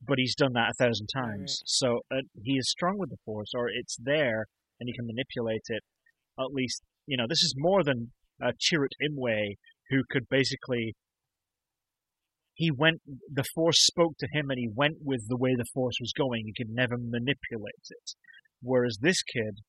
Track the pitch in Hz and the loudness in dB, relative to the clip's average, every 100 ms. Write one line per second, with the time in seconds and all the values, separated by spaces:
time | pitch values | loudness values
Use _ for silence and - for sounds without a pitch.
0 | 120 135 127 - 139 120 110 - 123 107 | 0 2 2 2 2 4 0 4 2 2
1 | 107 139 123 101 92 - - - 131 117 | -4 -4 -4 -4 -6 -6 -2 0 2 0
2 | - 135 135 - 107 135 120 - 170 202 | -2 -6 -6 -8 0 0 0 0 0 -2
3 | 160 - - 107 104 127 120 113 120 - | -6 -8 -8 -6 -4 -2 -2 -2 -6 -6
4 | 120 151 135 110 107 _ _ _ 123 120 | 0 2 2 0 -4 _ _ _ -8 -6
5 | 117 113 131 127 113 110 - 107 - _ | -6 -6 -6 -4 -2 -2 -4 -8 -8 _
6 | _ _ _ - 131 139 127 - - _ | _ _ _ -6 -4 -2 -2 -4 -12 _
7 | - 131 117 160 160 127 165 196 143 123 | -6 -2 0 2 0 2 4 4 4 0
8 | 117 - _ - 123 117 - 165 135 - | -4 -12 _ -4 -2 0 2 2 2 0
9 | 147 143 123 110 104 101 - _ - 135 | -4 0 0 0 0 -6 -14 _ 0 0
10 | 123 139 117 135 127 135 - 120 113 - | 2 -2 2 2 2 -2 -4 -2 -2 -6
11 | _ _ _ _ _ _ _ _ _ _ | _ _ _ _ _ _ _ _ _ _
12 | _ _ _ _ _ - 165 131 156 165 | _ _ _ _ _ -2 0 4 2 2
13 | - 135 - 139 - - 165 147 - - | -6 -18 -4 -2 -2 2 4 6 4 4
14 | 170 147 143 147 139 127 117 107 143 160 | 2 2 -4 -2 -2 -2 -2 2 2 0
15 | 151 131 107 123 127 127 120 139 127 - | -2 -2 -2 0 2 2 0 -2 -2 -2
16 | 117 - 135 117 110 - 113 113 123 123 | -6 -2 0 -2 -4 -6 -4 0 0 0
17 | 120 120 120 139 - 113 101 - - - | -2 -2 0 -2 -4 -8 -8 -12 -18 -16
18 | - - - - _ _ 123 127 123 101 | -16 -18 -20 -20 _ _ 2 4 4 2
19 | 143 185 - 127 110 101 | 2 2 0 -4 -4 -6